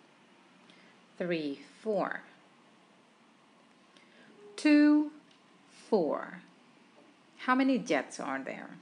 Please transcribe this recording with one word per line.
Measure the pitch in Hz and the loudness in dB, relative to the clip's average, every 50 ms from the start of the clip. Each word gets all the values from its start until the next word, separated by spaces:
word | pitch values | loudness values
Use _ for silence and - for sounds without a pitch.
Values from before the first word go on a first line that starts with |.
| _ _ _ _ _ _ _ _ _ _ _ _ _ - - - - - - - _ _ _ - | _ _ _ _ _ _ _ _ _ _ _ _ _ -20 -20 -20 -20 -20 -20 -20 _ _ _ -8
three, | 185 170 175 165 151 143 139 - - - - - | -4 -4 -2 -4 -4 -6 -8 -10 -12 -20 -20 -12
four. | - 220 208 185 156 - - - - - - - - - _ _ _ - _ _ _ _ _ _ _ _ _ _ _ _ _ _ _ _ _ _ _ _ _ _ _ _ _ - - _ _ - - - - - - - - | -6 -4 -2 -2 -2 -2 -4 -8 -12 -16 -20 -20 -20 -20 _ _ _ -20 _ _ _ _ _ _ _ _ _ _ _ _ _ _ _ _ _ _ _ _ _ _ _ _ _ -20 -20 _ _ -20 -20 -20 -20 -20 -20 -20 -14
Two, | - - 302 294 294 294 294 302 302 302 302 - - - _ - _ _ _ _ _ _ _ - - - - | -2 2 4 6 6 8 6 6 4 2 0 -6 -16 -20 _ -20 _ _ _ _ _ _ _ -20 -20 -6 0
four. | 233 202 165 143 135 - - - - 180 - - - _ _ _ - _ _ _ _ - - - _ _ _ _ _ - | 0 0 2 0 -2 -4 -6 -10 -14 -18 -20 -20 -20 _ _ _ -20 _ _ _ _ -20 -20 -20 _ _ _ _ _ -12
How | - - 254 | -2 0 2
many | 262 269 262 269 220 | 2 4 2 2 0
jets | - - 160 131 - - - - | 0 0 -2 -2 -2 -4 -10 -12
are | - - 135 135 131 | -8 -8 -8 -8 -8
there? | - - - - - - 180 | -10 -12 -12 -12 -16 -18 -20